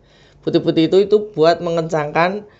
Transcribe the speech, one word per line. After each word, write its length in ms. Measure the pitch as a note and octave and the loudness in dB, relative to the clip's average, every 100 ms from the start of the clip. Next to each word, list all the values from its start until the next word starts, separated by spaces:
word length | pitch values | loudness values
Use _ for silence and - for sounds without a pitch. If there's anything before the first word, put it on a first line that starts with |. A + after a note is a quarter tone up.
| _ _ _ _ | _ _ _ _
Putih-putih 480 | - E3+ E3 D#3+ D#3+ | -4 -2 0 0 2
itu, 80 | F#3 G3+ | 2 2
itu 120 | G#3+ G#3+ | 0 0
buat 280 | D3+ D#3+ E3+ | 2 2 2
mengencangkan, 840 | E3+ E3 D#3+ D#3 D3 D#3 F3 G#3 G#3 | -2 -4 -2 -4 -2 0 0 -2 -12